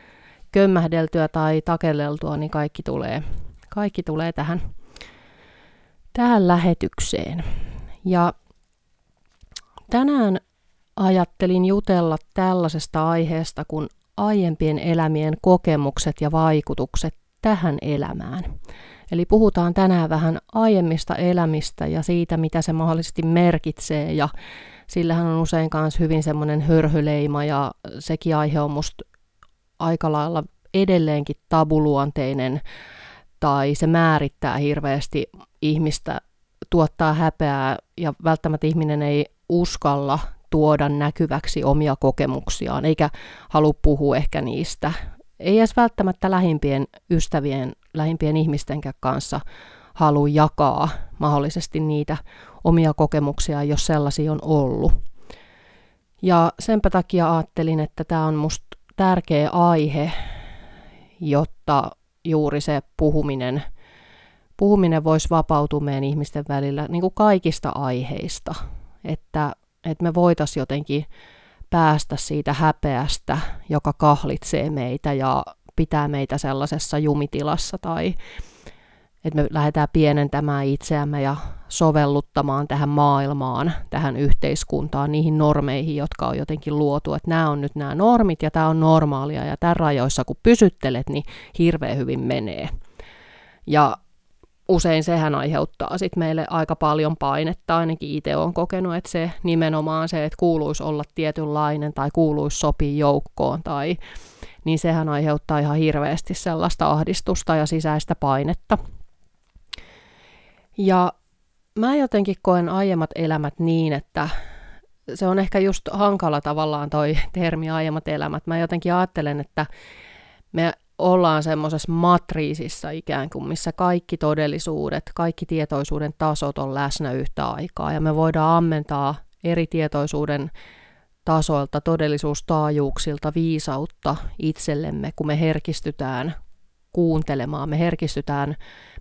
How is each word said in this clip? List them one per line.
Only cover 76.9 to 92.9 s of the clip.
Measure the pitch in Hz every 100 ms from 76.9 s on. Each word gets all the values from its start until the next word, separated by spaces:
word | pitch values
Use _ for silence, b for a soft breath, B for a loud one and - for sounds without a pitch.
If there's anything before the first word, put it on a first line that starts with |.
| 147
jumitilassa, | 151 143 143 - 147 156 - 185
tai | 165 165 175 180 B B B B B B B B B _
että | 160 151
me | 143
lähdetään | 156 147 151 147
pienentämään | 165 151 147 143 143 147 143 139
itseämme | 139 - 151 143 143
ja | 135 147 B B B
sovelluttamaan | - 160 151 143 143 - 143 143 139 147
tähän | 139 147
maailmaan, | 147 143 139 139 143 131 120 165 156 -
tähän | 135 139 123
yhteiskuntaan, | 143 - 143 143 - 143 147 139 143
niihin | 151 160 156
normeihin, | 151 147 139 135 160 147
jotka | - - 131
on | -
jotenkin | 143 147 151 147
luotu, | 147 143 -
että | 139 170
nämä | 165 156
on | 147
nyt | 143
nämä | 151 139
normit | 143 220 240 202 160
ja | 151
tää | 160 160
on | 160
normaalia | 160 160 151 135 143 151
ja | 139 151
tämän | 170 170
rajoissa | 160 139 135 -
kun | - -
pysyttelet, | 226 240 190 - 135 123 135
niin | 143 - B B -
hirveän | 170 165 117 135
hyvin | 127 131
menee. | 123 131 107 - - B B